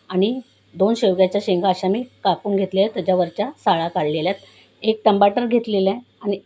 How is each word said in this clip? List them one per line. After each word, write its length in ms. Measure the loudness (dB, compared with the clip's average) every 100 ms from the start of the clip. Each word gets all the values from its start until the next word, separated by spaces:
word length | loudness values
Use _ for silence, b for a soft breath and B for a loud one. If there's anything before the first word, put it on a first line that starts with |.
| -6
आणि 320 | 0 0 -2 -10 _ _
दोन 200 | -2 0
शेवग्याच्या 460 | 2 0 2 2 0
शेंगा 260 | 0 0 0
अशा 200 | 0 -2
मी 140 | -4 -6 _
कापून 320 | -2 -2 -2 -2
घेतलेल्या 280 | 0 0
आहेत, 100 | 0
त्याच्यावरच्या 560 | 0 0 0 0 -4 -8 -4
साळा 240 | -2 0 -2
काढलेल्या 440 | -2 -2 -2 -2
आहेत. 140 | -4 b b b _
एक 200 | -2 0
टमाटर 420 | 2 4 4 2 0
घेतलेला 440 | 0 0 0 0
आहे 100 | -2 -8 _
आणि 180 | -6 -6